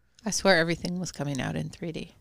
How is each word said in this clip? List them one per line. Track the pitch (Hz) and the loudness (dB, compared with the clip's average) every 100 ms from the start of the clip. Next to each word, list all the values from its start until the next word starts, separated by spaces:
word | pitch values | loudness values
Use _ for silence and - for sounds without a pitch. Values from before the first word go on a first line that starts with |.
| _ _ 220 | _ _ -4
I | |
swear | - 196 170 | 2 6 6
everything | 165 160 175 180 | 4 0 -4 -4
was | 175 | -6
coming | - 143 135 | -4 -4 -2
out | 139 | -2
in | 151 156 | -2 -6
three | - 170 | -6 -8
D. | 156 - - | -8 -10 0